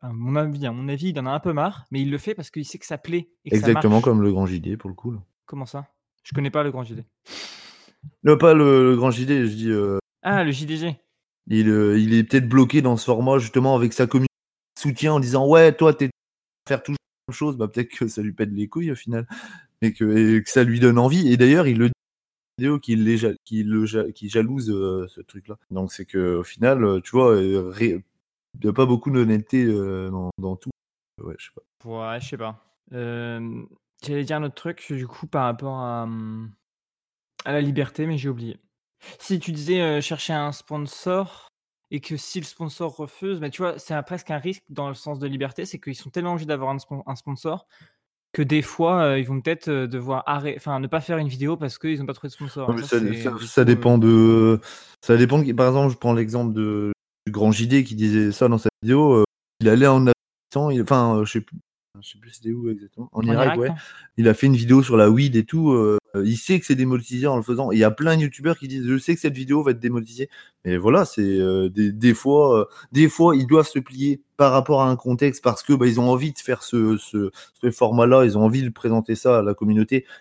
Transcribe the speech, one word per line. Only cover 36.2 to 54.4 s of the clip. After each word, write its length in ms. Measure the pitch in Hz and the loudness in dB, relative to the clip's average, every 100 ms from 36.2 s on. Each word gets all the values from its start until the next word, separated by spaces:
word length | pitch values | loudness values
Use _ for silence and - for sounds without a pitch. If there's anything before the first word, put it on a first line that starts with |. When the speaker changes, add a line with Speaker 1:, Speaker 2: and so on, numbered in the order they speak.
| 110 110 113 101 _ _ _ _ _ _ _ - | -12 -14 -16 -20 _ _ _ _ _ _ _ -16
Speaker 1:
à 80 | 123 | -6
la 80 | 147 | -4
liberté, 460 | 143 139 135 - 156 | -2 -2 -6 -6 -6
mais 120 | 151 | -6
j'ai 100 | 139 | -6
oublié. 300 | 120 117 - _ _ _ _ - - | -10 -12 -16 _ _ _ _ -20 -16
Si 180 | - 185 | -8 -6
tu 140 | 175 | -6
disais, 280 | 151 147 180 | -8 -4 -2
euh, 200 | 165 147 | 0 -2
chercher 320 | 139 160 - | -4 -8 -6
un 180 | 156 147 | -6 -6
sponsor 960 | 139 - 151 143 - 185 180 185 - _ _ _ _ - | -10 -12 -12 -12 -10 -6 -4 -6 -12 _ _ _ _ -14
et 80 | 143 | -12
que 160 | - 151 | -10 -12
si 240 | - 185 | -10 -12
le 40 | |
sponsor 520 | 151 - 160 - 165 135 | -12 -14 -14 -10 -12 -10
refuse, 420 | 147 - 190 185 | -16 -12 -10 -8
bah, 100 | 147 | -10
tu 140 | - | -8
vois, 160 | 180 156 | -8 -8
c'est 160 | - | -8
un, 80 | 156 | -10
presque 280 | 139 180 - | -8 -12 -10
un 60 | 151 | -10
risque 260 | 165 190 _ | -10 -12 _
dans 180 | 143 143 | -12 -10
le 60 | |
sens 260 | 131 151 143 | -12 -12 -10
de 60 | 139 | -10
liberté, 360 | 135 135 - | -8 -10 -10
c'est 140 | 185 - | -14 -14
qu'ils 160 | - | -16
sont 160 | 131 135 | -16 -12
tellement 220 | 180 175 | -8 -6
obligés 140 | 170 156 | -6 -6
d'avoir 240 | 143 131 | -6 -6
un 80 | 139 | -8
spon-, 240 | - 139 139 | -10 -14 -12
un 80 | |
sponsor 540 | 131 - 135 160 180 _ _ _ _ _ _ _ | -14 -12 -10 -8 -10 _ _ _ _ _ _ _
que 100 | - | -4
des 180 | 139 151 | -2 -2
fois, 420 | 139 - 165 180 | -2 -2 0 2
euh, 160 | 151 135 | 0 0
ils 80 | 127 | -4
vont 140 | 135 | -6
peut-être, 280 | 160 165 165 | -4 -6 -4
euh, 180 | 139 127 | -4 -4
devoir 380 | 127 123 131 - | -8 -6 -6 -4
arrê-, 280 | 143 143 143 | -6 -6 -10
enfin, 240 | 151 135 | -8 -6
ne 60 | 135 | -4
pas 140 | 160 | -6
faire 180 | 151 160 | -6 -6
une 100 | 147 | -6
vidéo 280 | 127 143 165 | -4 -6 -4
parce 220 | 143 - | -8 -8
qu'ils 240 | 160 151 | -8 -6
ont 40 | 135 | -8
pas 60 | |
trouvé 160 | 135 143 | -12 -14
de 60 | |
sponsor. 340 | - 143 139 127 | -14 -14 -8 -6
Speaker 2:
Non, 80 | 117 | -4
Speaker 1:
Et 40 | |
Speaker 2:
mais 60 | 123 | -2
Speaker 1:
ça, 120 | 120 | -2
Speaker 2:
ça, 80 | 107 | -2
Speaker 1:
c'est, 160 | 117 | -4
Speaker 2:
ça, 80 | 123 | -6
Speaker 1:
du 160 | 113 117 | -8 -4
Speaker 2:
ça 160 | - | 2
Speaker 1:
coup, 40 | 120 | 4
Speaker 2:
dépend 300 | 120 120 120 | 4 4 4
Speaker 1:
euh, 540 | 113 113 113 113 | 6 6 6 6